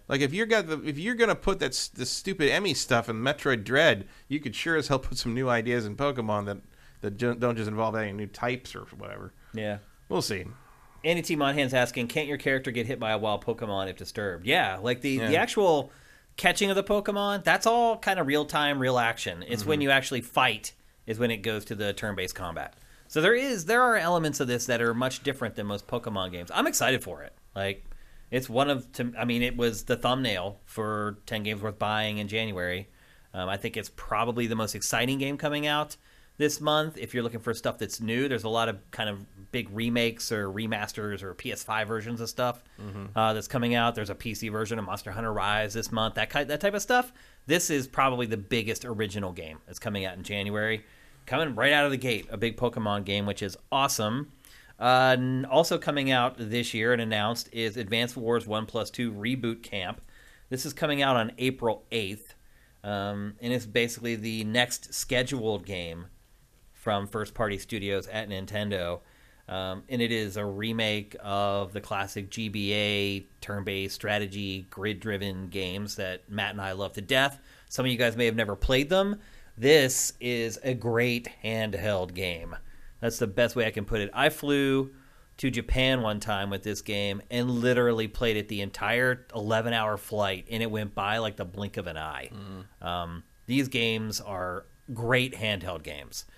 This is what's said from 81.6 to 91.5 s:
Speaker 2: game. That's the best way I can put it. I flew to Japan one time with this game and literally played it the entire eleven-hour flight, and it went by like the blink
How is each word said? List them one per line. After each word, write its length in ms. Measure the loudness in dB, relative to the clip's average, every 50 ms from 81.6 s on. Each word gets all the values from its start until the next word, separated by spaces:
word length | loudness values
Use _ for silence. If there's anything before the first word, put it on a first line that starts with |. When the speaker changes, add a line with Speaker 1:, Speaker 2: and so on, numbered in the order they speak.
| 0 -2 -2 0 0 0 2 2 0 -2 -4
Speaker 2:
game. 420 | -4 -4 -4 -4 -4 -8 -8 -10 -10 -12 -14 -16 -16 -16 -18 -10 -6
That's 160 | -4 -4 -2 -2
the 80 | -2
best 280 | -2 2 2 2 2 2
way 100 | 2 0
I 60 | 0
can 140 | 0 -2 -2
put 160 | -2 0 0
it. 80 | -2 -2 0
I 160 | 2 2 2
flew 640 | 2 0 0 2 2 4 4 4 4 2 0 -2 -6 -16 -20 -20 -20 -20 -20 -20 -8
to 120 | -2 -2 0
Japan 520 | 0 -2 0 2 2 4 4 4 4 2
one 180 | 2 0 -2 -2
time 300 | -2 -2 -2 0 0 -2
with 140 | -4 -4 -4
this 180 | -4 -6 -4
game 400 | -4 -4 -2 -2 0 -2 -2 -4 -6 -4
and 180 | -2 0 0 0
literally 580 | 0 2 4 4 4 6 4 4 4 2 0
played 300 | -2 -2 0 0 2 2
it 120 | 0 -2 -2
the 120 | -4 -4
entire 640 | -4 -4 -4 -4 0 0 2 4 2 2 0 -2 -6 -8 -8
eleven-hour 640 | -4 0 2 2 2 2 2 0 2 2 0 -2
flight, 480 | -4 -4 -4 0 0 2 2 0 -2 -4 -6
and 100 | -4 -2
it 80 | -2 -2
went 240 | -2 -2 -4 -4 -4
by 240 | -2 0 0 0
like 200 | 0 0 -2 -4
the 80 | -6 -8
blink 320 | -8